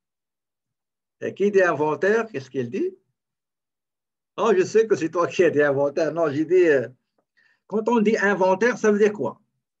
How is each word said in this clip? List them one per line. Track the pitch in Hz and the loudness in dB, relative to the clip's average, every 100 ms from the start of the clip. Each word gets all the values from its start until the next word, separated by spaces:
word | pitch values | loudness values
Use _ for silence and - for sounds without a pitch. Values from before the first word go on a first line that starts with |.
| _ _ _ _ _ _ _ _ _ _ _ - | _ _ _ _ _ _ _ _ _ _ _ -12
Et | 117 | -10
qui | 107 202 | -4 0
dit | 196 | 2
inventaire, | 175 147 151 147 190 226 220 | 0 0 -2 -2 0 0 -2
qu'est-ce | 135 - | -10 -10
qu'il | 135 120 | -8 -6
dit ? | 196 370 - _ _ _ _ _ _ _ _ _ _ _ _ _ - | -6 -6 -8 _ _ _ _ _ _ _ _ _ _ _ _ _ -4
Oh, | 220 185 | 0 2
je | |
sais | 175 214 220 | 2 2 2
que | 175 | 0
c'est | 160 | -2
toi | 175 170 | -2 -2
qui | - | 2
as | 165 | 2
dit | 139 | 4
inventaire. | 147 139 143 156 151 | 2 2 -2 -2 -4
Non, | 160 160 | -2 -2
j'ai | 139 156 | -2 0
dit, | 185 175 | 2 4
euh, | 135 117 - _ _ _ _ _ _ - | 2 0 -12 _ _ _ _ _ _ -8
quand | 214 220 | -6 0
on | 233 | 0
dit | 208 208 | 2 0
inventaire, | 196 185 190 185 240 214 | 0 0 0 2 0 0
ça | 214 | 0
veut | 202 | 2
dire | 208 | 0
quoi ? | 208 120 - _ _ _ _ | 0 -10 -10 _ _ _ _